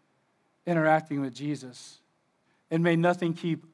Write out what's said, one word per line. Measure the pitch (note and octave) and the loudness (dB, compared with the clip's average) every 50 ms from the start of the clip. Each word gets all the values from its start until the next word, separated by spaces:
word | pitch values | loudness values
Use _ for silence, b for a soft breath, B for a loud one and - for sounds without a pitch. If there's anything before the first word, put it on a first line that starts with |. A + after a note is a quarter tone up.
| _ _ _ _ _ _ _ _ _ _ _ _ _ | _ _ _ _ _ _ _ _ _ _ _ _ _
interacting | F3 E3+ D#3+ D#3 D#3 D#3 D#3 D#3+ D#3+ D3 C#3 | -2 0 2 4 4 4 2 2 -2 -4 -4
with | C3+ C3 A#2 | -4 -6 -6
Jesus. | B2+ D3 D3 D3 B2 B2+ B2+ A#2+ - - - - _ _ _ _ _ _ _ _ _ _ _ _ _ _ _ | -8 -6 -6 -6 -6 -10 -16 -18 -20 -20 -20 -20 _ _ _ _ _ _ _ _ _ _ _ _ _ _ _
And | D#3+ E3 E3+ | -2 2 4
may | F3 E3 | 4 4
nothing | E3 E3+ F3 F3 F3+ F3+ E3 D#3+ | 4 4 2 2 2 -2 -2 -2
keep | - - E3+ D#3 D#3 - - | -4 -4 -4 -4 -4 -8 -2